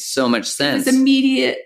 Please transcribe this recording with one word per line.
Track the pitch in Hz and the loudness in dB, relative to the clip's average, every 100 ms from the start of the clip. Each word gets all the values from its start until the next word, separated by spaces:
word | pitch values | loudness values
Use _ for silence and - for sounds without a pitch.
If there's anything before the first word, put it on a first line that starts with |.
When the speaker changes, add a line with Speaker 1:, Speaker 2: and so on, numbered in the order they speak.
| - | -6
Speaker 1:
so | - 127 | -2 0
much | 120 - | 0 -4
sense. | - 143 269 - | -4 -2 -2 2
Speaker 2:
It's | 262 | 2
immediate | 262 269 269 262 254 - | 4 2 2 0 -2 -4